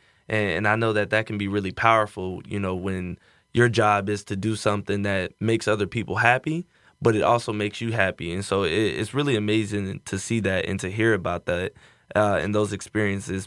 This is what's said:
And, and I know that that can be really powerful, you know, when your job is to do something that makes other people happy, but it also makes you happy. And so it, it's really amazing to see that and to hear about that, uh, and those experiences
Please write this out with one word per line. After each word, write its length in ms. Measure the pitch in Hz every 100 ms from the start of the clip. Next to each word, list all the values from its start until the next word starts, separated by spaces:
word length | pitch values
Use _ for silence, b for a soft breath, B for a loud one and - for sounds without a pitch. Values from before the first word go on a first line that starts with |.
| b b b
And, 220 | 110 101
and 180 | 82 104
I 80 | 113
know 160 | 113
that 180 | 104 101
that 160 | 107 110
can 100 | 104
be 120 | 98
really 240 | 101 95
powerful, 720 | - 113 113 104 - 92 92 -
you 140 | 101
know, 160 | 95 92
when 420 | 95 95 90 - b b b
your 160 | 117 120
job 400 | 113 107 101 98
is 140 | 104
to 120 | - 98
do 180 | 107
something 480 | 107 107 101 98 101
that 300 | 101 98 90 -
makes 260 | 110 113 -
other 200 | 101 98
people 280 | 117 95 92
happy, 520 | 117 127 151 160 - b b b
but 140 | 117 107
it 60 |
also 300 | 87 117 -
makes 280 | 107 101 -
you 100 | 117
happy. 400 | 110 95 - 82
And 120 | 90
so 180 | 101 98
it, 80 | 90
it's 420 | 92 107 65 104
really 200 | 135 143
amazing 640 | 110 104 110 104 101 98 101
to 120 | - 98
see 200 | - 117
that 240 | 95 92 85
and 120 | 95
to 100 | 92
hear 220 | 104 113
about 340 | 101 85 87 -
that, 260 | 87 95 - b b b
uh, 240 | 101 104 90
and 140 | 90
those 180 | 104 104
experiences 720 | 98 - 107 104 98 98 95